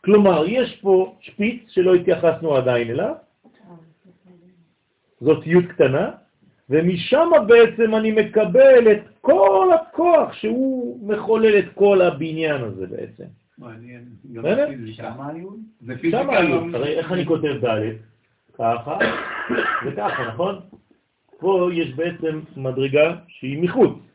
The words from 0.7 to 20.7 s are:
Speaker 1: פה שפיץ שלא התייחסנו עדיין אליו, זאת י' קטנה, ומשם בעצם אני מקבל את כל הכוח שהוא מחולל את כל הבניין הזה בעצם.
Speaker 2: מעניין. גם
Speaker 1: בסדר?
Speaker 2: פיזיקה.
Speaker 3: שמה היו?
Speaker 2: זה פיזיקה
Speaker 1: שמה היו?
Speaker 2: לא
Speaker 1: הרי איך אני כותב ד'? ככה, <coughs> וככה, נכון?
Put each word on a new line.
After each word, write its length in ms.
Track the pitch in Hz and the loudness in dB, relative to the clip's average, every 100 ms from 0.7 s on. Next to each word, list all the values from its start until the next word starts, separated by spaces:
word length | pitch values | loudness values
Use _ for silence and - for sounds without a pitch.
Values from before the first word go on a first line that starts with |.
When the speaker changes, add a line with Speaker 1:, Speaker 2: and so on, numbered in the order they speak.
| - | -6
Speaker 1:
פה 340 | 196 185 185 - | 0 2 0 -8
שפיץ 420 | - - 208 247 _ | -20 -6 -6 -6 _
שלא 280 | - 180 180 | 0 2 2
התייחסנו 600 | 175 170 165 165 165 139 | 2 0 0 -2 -2 0
עדיין 340 | 123 120 117 | 0 -2 -2
אליו, 240 | 127 214 320 _ _ _ _ 202 170 160 156 185 175 180 175 175 _ _ _ _ _ _ _ | -4 -6 -8 _ _ _ _ _ -20 _ _ _ _ _ _ _ _ _ _ _ _ _ _
זאת 260 | 120 151 156 | -2 -2 2
י' 200 | 175 175 | 2 2
קטנה, 440 | - 143 135 208 - _ _ _ _ _ | 0 0 2 -4 -8 _ _ _ _ _
ומשם 580 | 143 170 175 - 269 339 320 208 | 0 0 -4 0 2 4 2 6
בעצם 480 | 233 226 220 226 220 | 6 6 4 0 0
אני 160 | 220 | 0
מקבל 800 | 214 214 208 208 208 269 254 226 | 0 0 0 2 6 8 8 6
את 100 | 208 - _ | 2 -2 _
כל 460 | - 294 392 381 370 330 | 0 4 4 4 4 2
הכוח 580 | 320 - 349 320 220 | 0 -2 4 4 2
שהוא 760 | - 214 233 269 262 247 247 202 | -6 -6 -2 -2 -4 -8 -12 -6
מחולל 520 | 214 - 220 220 208 | -6 -2 2 4 4
את 60 | 185 - | 0 0
כל 260 | 202 196 | 4 4
הבניין 600 | 175 143 160 156 160 143 | 2 0 -8 -4 -4 -4
הזה 240 | 113 95 92 | -6 -10 -12
בעצם. 360 | - - 113 - - _ _ | -10 -14 -16 -20 -20 _ _
Speaker 2:
מעניין. 460 | 120 113 120 123 123 117 - | -20 -20 -20 -20 -20 -20 -20
גם 100 | 113 | -8
Speaker 1:
בסדר? 240 | 131 233 285 | -4 -2 -2
Speaker 2:
פיזיקה. 460 | 135 110 110 110 | -6 -14 -14 -16
Speaker 3:
שמה 140 | 120 139 | -14 -14
היו? 220 | 160 185 220 - _ | -14 -16 -18 -20 _
Speaker 2:
זה 120 | 117 127 | -16 -6
פיזיקה 280 | 165 208 | -4 -2
Speaker 1:
שמה 140 | 269 226 | -2 0
היו? 300 | 165 127 170 | 0 -2 -4
Speaker 2:
לא 100 | 123 | -6
Speaker 1:
הרי 160 | 143 | -4
איך 180 | 160 160 | -4 -4
אני 140 | 175 143 | -6 -2
כותב 400 | 156 151 123 120 | -2 -2 -4 -4
ד'? 260 | 110 110 110 _ _ _ _ _ - | -4 -6 -10 _ _ _ _ _ -6
ככה, 400 | 113 117 135 180 - - - - | -4 -4 -6 -4 -4 -4 -12 -14
<coughs> 460 | - 120 - - 127 | -6 -4 -4 -6 -8
וככה, 420 | 165 202 170 117 | -6 -6 -6 -10
נכון? 320 | 110 185 196 - | -6 -6 -8 -16